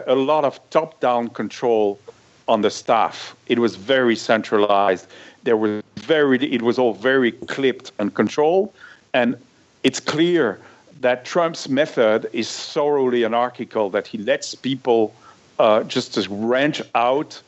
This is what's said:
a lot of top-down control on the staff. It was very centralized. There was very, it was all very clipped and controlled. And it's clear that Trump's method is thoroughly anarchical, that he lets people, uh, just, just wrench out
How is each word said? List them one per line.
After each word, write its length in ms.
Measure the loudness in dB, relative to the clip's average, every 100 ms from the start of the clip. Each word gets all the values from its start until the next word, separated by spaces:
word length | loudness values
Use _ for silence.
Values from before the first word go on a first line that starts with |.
| 2
a 80 |
lot 300 | 2 2 0
of 140 | 0 -4 -4
top-down 580 | -4 -4 -2 -2 0 -2 -6
control 580 | -8 -4 0 2 0 -2 -12 -20 _ _ 0
on 160 | 2
the 80 | 2
staff. 640 | -2 0 2 0 -4 -16 -14 -4
It 120 | 0
was 180 | 0 -2
very 400 | 0 2 2 0
centralized. 920 | 0 -2 0 0 2 2 2 0 -6 -20 -20 -6
There 120 | 0 2
was 260 | 0 -2 -8
very, 420 | -10 0 2 4 2 0 0
it 40 |
was 140 | 0 2
all 160 | 0
very 380 | 0 0 2 2 -2 -8
clipped 380 | -2 -2 -2 -8 -6
and 140 | -4 -2
controlled. 480 | -2 0 2 2 -2 -8 -20 -20 _
And 220 | 0 0 -2 -10 _ _ _
it's 180 | -2 -2
clear 580 | -4 0 2 2 0 -2 -12 -20 _ -4
that 220 | -2 -2
Trump's 440 | -2 -2 0 -4 -2
method 600 | 0 0 2 2 2 -2
is 160 | -6 -6 -8 -6
thoroughly 520 | -2 0 2 2 2
anarchical, 640 | 0 0 -2 -4 -6 -2 -2
that 160 | -2 -4
he 120 | -6
lets 360 | -2 -2 -4
people, 600 | -8 -6 -4 0 2 2 -4 -20 -20 _ 2
uh, 240 | 4 4 2
just, 200 | -4 -4
just 140 | -4 -4
wrench 520 | -4 -2 0 0 -4 -4
out 480 | 0 0 0 -4 -12